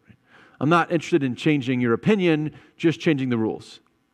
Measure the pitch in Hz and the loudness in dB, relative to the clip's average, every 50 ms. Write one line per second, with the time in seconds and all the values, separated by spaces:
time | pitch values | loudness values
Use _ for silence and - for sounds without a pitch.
0 | _ - - _ _ _ _ - - - _ - 127 147 170 170 160 - 175 156 | _ -20 -20 _ _ _ _ -20 -20 -18 _ -4 0 2 2 2 2 0 -2 -4
1 | - - - 151 139 131 117 - - 160 151 143 117 123 131 123 123 120 117 - | -2 0 0 0 0 -2 -4 -2 0 0 0 0 0 -2 -2 0 2 0 0 0
2 | - 175 220 202 180 175 156 151 151 147 - - - _ _ - - 165 147 - | 2 2 2 2 2 2 2 0 -2 -6 -8 -12 -20 _ _ -2 -2 -2 0 0
3 | - 175 156 135 135 127 120 113 110 104 76 - - - - - _ _ _ _ | 0 0 0 0 0 -2 -2 0 -2 -2 -4 -6 -10 -18 -20 -20 _ _ _ _
4 | _ _ | _ _